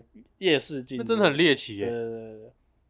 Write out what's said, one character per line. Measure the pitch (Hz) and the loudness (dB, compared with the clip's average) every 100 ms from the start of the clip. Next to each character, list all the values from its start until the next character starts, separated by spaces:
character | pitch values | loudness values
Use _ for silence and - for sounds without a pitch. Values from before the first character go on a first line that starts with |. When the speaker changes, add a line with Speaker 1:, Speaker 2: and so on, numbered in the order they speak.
| - 110 _ _ | -16 -20 _ _
Speaker 1:
夜 | 185 139 | 2 2
视 | - 143 | 0 -8
镜。 | 127 127 | -8 -8
Speaker 2:
那 | |
真 | 220 226 | -2 2
的 | |
很 | 185 139 | 4 4
猎 | 165 | 4
奇 | 135 - 101 | 4 0 -6
耶。 | 107 | -4
Speaker 1:
对， | |
对， | 117 117 | -4 -6
对， | 113 113 107 | -8 -14 -18
对。 | 113 _ _ _ _ | -20 _ _ _ _